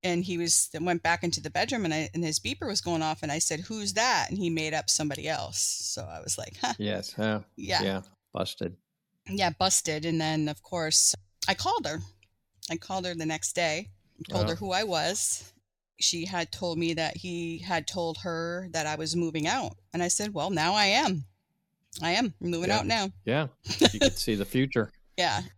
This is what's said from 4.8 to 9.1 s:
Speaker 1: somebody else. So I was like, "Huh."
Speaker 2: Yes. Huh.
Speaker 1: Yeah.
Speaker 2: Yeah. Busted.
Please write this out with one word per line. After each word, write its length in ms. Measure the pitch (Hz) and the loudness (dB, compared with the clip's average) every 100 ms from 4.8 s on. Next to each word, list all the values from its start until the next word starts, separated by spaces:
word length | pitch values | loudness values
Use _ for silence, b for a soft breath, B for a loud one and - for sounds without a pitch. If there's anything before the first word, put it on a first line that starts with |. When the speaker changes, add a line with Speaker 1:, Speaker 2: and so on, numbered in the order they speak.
| - | 0
Speaker 1:
somebody 400 | - 151 139 147 | 0 0 -2 -2
else. 300 | 160 - 104 | -4 -4 -2
So 420 | - - - - | -2 -2 -4 -6
I 200 | 104 82 | -8 -10
was 160 | - - | -6 -6
like, 180 | - - | -6 -6
"Huh." 140 | - 233 | -4 -2
Speaker 2:
Yes. 340 | 104 98 - | -2 -4 -6
Huh. 280 | - 107 107 - - | -2 0 0 -4 -12
Speaker 1:
Yeah. 280 | 98 160 | -2 0
Speaker 2:
Yeah. 180 | 98 95 - _ _ | 2 -2 -6 _ _
Busted. 420 | - 95 - 87 95 _ _ _ | -4 -4 -2 -6 -8 _ _ _